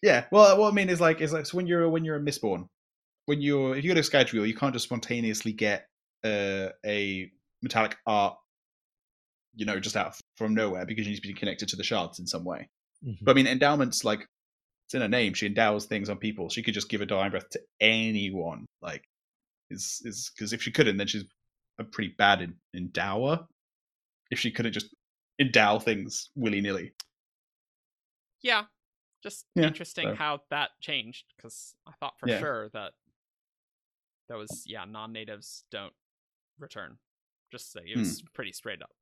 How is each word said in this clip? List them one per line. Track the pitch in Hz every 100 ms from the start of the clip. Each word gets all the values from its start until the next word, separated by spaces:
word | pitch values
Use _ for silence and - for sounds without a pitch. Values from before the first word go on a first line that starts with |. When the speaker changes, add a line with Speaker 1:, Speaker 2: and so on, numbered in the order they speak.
Speaker 1:
Yeah, | 202 127 -
well, | 202 208 196
what | 214
I |
mean | 202 190
is, | 175
like, | 165 160
is, | 160
like, | 156 147
so | 175
when | 180
you're, | 175 170
when | 165
you're | 160 151
a |
Mistborn, | 147 143 110 90 90 _ _ _ _ _ -
when | 147
you're, | 143 143 135 131
if |
you | 151
go | 175
to | 143
Scadrial, | 147 127 113 107
you |
can't | 110 139
just | 127
spontaneously | - 117 - 120 117 107 113
get, | 107 107 101 - _ _ _
uh, | 113 104 101 98 95 -
a | 107 104 101 95 92 _ _ _
metallic | - 113 107 - -
art, | 107 101 - _ _ _ _ _ _ _ _ _ _ _
you | 113
know, | 104 98
just | 98 -
out | 82 - - _
from | 110
nowhere | 107 110 92 90
because | 110 104
you |
need | 101
to | 98
be |
connected | 98 104 92 101
to | 95
the |
shards | 95 110 85 -
in | 90
some | 87
way. | 87 80 - _ _ _
Speaker 2:
Mm-hmm. | 135 101
Speaker 1:
But | 104
I |
mean, | 131 135
endowments, | 131 143 147 127 -
like, | 113 107 - _ _ _ _ _ _
it's |
in | 135
her | 113
name. | 123 110
She | 85 107
endows | 104 110 104 101
things | 107 101
on | 95
people. | 110 107 82
She | -
could | 117
just | 101 -
give | 107
a | 98
divine | 98 98
breath | 92 -
to | - - _
anyone. | 110 110 113 107 98 95 85 76 - _
Like, | 80 76 _ _ _ _ _ _ _
is, | 98 - -
is, | 120 104 123
'cause | - 104
if | 113
she | -
couldn't, | - 131 98
then | 101
she's | 107 95 _ _ _ _ -
a |
pretty | 110 - 98 -
bad | 101 98
en-, | 87 - _
endower. | 90 90 - 95 101 131 165 170 _ _ _ _ _ _ _ _
If | 120
she | 123
couldn't | 113 113
just | 101 - _ _ _ _ _
endow | 135 113 104 107
things | 113 104 107 - - -
willy-nilly. | 113 101 101 95 80 _ - _ _ _ _ _ _ _ _ _ _ _ _ _
Speaker 3:
Yeah. | 247 226 214 _ _ _ _ _
Just | - - - -
Speaker 1:
Yeah, | 156
Speaker 3:
interesting | 151 170 - 135
Speaker 1:
so. |
Speaker 3:
how | 104 151 143 _
that | 143 139 _
changed, | - 143 113 127 - _
'cause | 117 - - _ -
I | -
thought | 139 -
for | 123
Speaker 1:
Yeah. | 107
Speaker 3:
sure | 151 120 107
that | 110 98 _ _ _ _ _ _ _ _ _ _ _ _ _ _
that | 117
was, | 107 - -
yeah, | 107
non-natives | 95 107 110 113 107 104 107 - _
don't | 107 98 _ _ _ _ _ _ _
return. | 147 - 87 58 _ _ _ _ _
Just | 120 -
say | 104 85
it |
Speaker 1:
Hmm. | 110
Speaker 3:
was | 104 78 -
pretty | - 107
straight | - 113 92
up. | - _